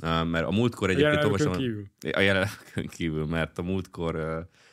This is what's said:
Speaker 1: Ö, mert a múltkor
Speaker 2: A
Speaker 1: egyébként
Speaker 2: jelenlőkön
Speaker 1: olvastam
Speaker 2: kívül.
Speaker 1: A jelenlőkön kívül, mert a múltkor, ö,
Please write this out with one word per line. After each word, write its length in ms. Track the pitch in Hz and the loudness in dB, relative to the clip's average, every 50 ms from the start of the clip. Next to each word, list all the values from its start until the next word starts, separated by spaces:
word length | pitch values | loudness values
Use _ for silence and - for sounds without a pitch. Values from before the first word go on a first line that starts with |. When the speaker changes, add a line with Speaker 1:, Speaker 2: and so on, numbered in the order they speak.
Speaker 1:
Ö, 220 | 76 82 82 82 82 | -2 0 2 2 2
mert 220 | 85 82 82 78 | 0 0 0 0
a 40 | 64 | 2
múltkor 380 | 92 107 120 120 117 - 104 92 | 2 2 2 2 0 0 0 2
Speaker 2:
A 40 | |
Speaker 1:
egyébként 220 | 92 90 147 151 147 | 4 4 4 4 4
Speaker 2:
jelenlőkön 320 | 151 - 107 101 95 - | 2 2 2 2 2 0
Speaker 1:
olvastam 200 | - 90 - 135 | 0 0 0 -2
Speaker 2:
kívül. 480 | 120 110 104 101 - _ - - 76 - | -2 -4 -6 -10 -14 _ -10 -6 -2 0
Speaker 1:
A 40 | - | 2
jelenlőkön 680 | 98 98 98 95 95 101 - - - - - - - | 4 4 4 4 2 0 -4 -10 -16 -10 -6 -6 -6
kívül, 400 | - - - 87 82 78 78 78 | -6 -6 -4 -4 -2 -2 -2 -2
mert 320 | 76 82 82 80 78 - - | -2 0 -2 -2 -2 -4 -6
a 40 | |
múltkor, 520 | 87 90 95 95 87 - - 85 85 82 82 | -4 -2 -2 -2 -4 -6 -8 -6 -4 -4 -4
ö, 260 | 80 78 80 80 82 85 - _ _ - - | -4 -4 -4 -6 -6 -8 -10 _ _ -20 -20